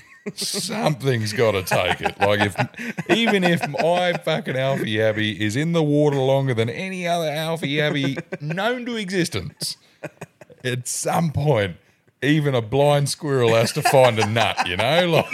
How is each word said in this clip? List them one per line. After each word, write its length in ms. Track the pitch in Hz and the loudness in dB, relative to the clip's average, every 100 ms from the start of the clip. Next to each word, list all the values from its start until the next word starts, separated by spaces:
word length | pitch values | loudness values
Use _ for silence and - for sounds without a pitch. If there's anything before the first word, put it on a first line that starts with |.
| - - 208 | -20 -16 -14
something's 1000 | - 196 196 185 214 233 127 135 120 107 | -10 -6 -6 -6 -2 -2 -2 -2 -2 -2
gotta 320 | 107 113 98 | 0 2 2
take 360 | 87 104 90 87 | 0 0 0 -2
it. 180 | - - | -4 0
Like, 200 | 101 104 | 2 2
if, 680 | 104 - - - 233 196 - | 0 -2 -6 -6 -10 -10 -2
even 320 | 220 233 202 | 0 2 2
if 240 | 180 170 160 | 2 0 -2
my 440 | 135 156 175 180 | -2 0 2 0
fucking 440 | 160 165 160 156 131 | -2 -2 -4 -4 -2
alpha 280 | 135 135 | -2 -2
yabby 520 | - 107 110 107 107 98 | -2 0 2 2 -2 -2
is 200 | 107 117 | -2 -2
in 160 | 165 | 0
the 100 | 165 | 0
water 360 | 151 147 147 143 | 2 4 2 2
longer 360 | 131 135 135 | 2 2 2
than 140 | 113 117 | 0 -2
any 380 | - 190 185 170 | -4 -8 -6 -2
other 200 | 170 156 | -2 -2
alpha 380 | 147 160 160 139 | -4 -4 -4 -2
yabby 560 | 147 151 143 139 135 - 185 | -2 0 0 -2 -4 -8 -10
known 460 | 147 170 214 247 240 | -6 -4 -2 -4 -6
to 80 | 226 | -6
existence, 800 | 190 190 165 101 82 - - - _ _ - - - _ - - | -4 -2 -2 -2 -8 -10 -10 -12 _ _ -16 -16 -20 _ -20 -10
at 240 | 127 127 - | -6 -6 -6
some 460 | - 156 170 165 | -8 -2 0 0
point, 440 | 147 147 120 98 82 _ _ _ _ | 0 2 2 0 -4 _ _ _ _
even 300 | 139 151 147 | 2 2 2
a 80 | 127 | 0
blind 460 | 107 135 143 143 143 | 0 2 4 4 0
squirrel 440 | - 151 135 117 113 | -2 -2 2 4 4
has 160 | 113 | 2
to 100 | 156 | -2
find 340 | - 143 127 110 | 4 6 8 6
a 40 | 107 | 0
nut, 360 | 113 104 87 92 | 2 0 0 -4
you 80 | 90 | -2
know? 320 | 117 165 180 | 2 2 4
Like, 220 | 151 - | 2 2